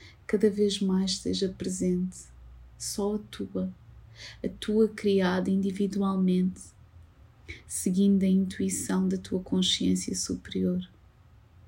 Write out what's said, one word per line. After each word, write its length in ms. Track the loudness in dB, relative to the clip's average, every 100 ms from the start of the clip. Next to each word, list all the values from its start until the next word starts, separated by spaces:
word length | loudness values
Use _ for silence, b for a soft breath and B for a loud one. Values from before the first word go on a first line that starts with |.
| B B -2
cada 240 | 2 4
vez 300 | 4 0 0
mais 320 | 0 2 0
esteja 360 | -2 -4 -2 -2
presente. 680 | -4 -6 -2 0 0 -2 -6 -18 -20 -20 -20 -20 -12
Só 360 | -8 -4 -2
a 40 | -2 -6
tua, 420 | -10 -8 -4 -6 -8 -18 -20 -20 B B B
a 40 | -8
tua 400 | -6 0 4 4
criada 600 | 2 2 4 4 2 2
individualmente, 1080 | 2 0 0 -2 0 0 2 4 4 2 -2 -12 -20 -20 -20 -20 -20 -20 -20 -20 B B
seguindo 560 | -6 -2 2 4 4
a 60 | 4
intuição 800 | 2 2 -2 -4 -4 -2 0 0
da 80 | -2
tua 240 | -4 -6
consciência 720 | -2 0 2 2 0 0 -2
superior. 760 | -6 -4 -6 -6 -2 -2 -2 -6 -14 -20 _ -20 -20 -20 -20